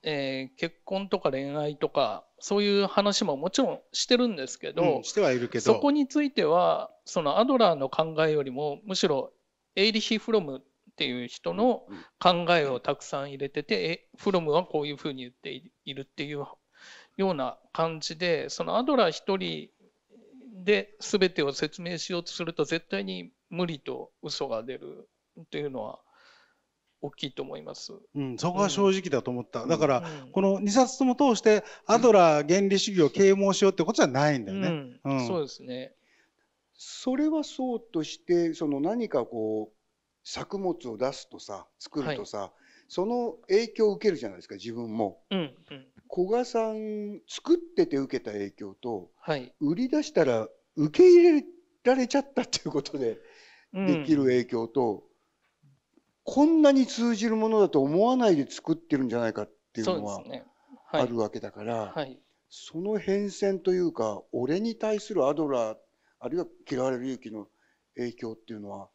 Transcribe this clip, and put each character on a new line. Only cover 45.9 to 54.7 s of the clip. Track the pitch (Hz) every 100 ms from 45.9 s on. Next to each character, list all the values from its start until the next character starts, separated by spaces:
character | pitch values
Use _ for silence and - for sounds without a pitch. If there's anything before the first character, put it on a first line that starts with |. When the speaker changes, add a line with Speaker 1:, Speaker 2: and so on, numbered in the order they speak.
| _ _
Speaker 3:
古 | - 185
賀 | 226
さ | 247 233 220
ん、 | 220 214 214 208 208 _
作 | - -
っ | 349
て | 339 - 165
て | 139
受 | 135 131
け |
た | -
影 | 104 101
響 | - 101
と、 | 98 123 110 87 _
Speaker 1:
は | - 151
い。 | 123 _
Speaker 3:
売 | 147 175
り | 254
出 | 302
し | 294
た | - 147
ら | 117 110 - _ -
受 | 151 -
け | 359
入 | 349 349 302
れ | - - _ _
ら | -
れ | 262 247
ち | 277
ゃ |
っ | 277
た | -
っ | -
て | -
い | -
う |
こ | 147
と | - 143
で、 | 123 107 - - - - _
Speaker 1:
う | 185
ん。 | 190
Speaker 3:
で | 170
き | 139
る | 151
影 | 135 123
響 | 120 117
と、 | 113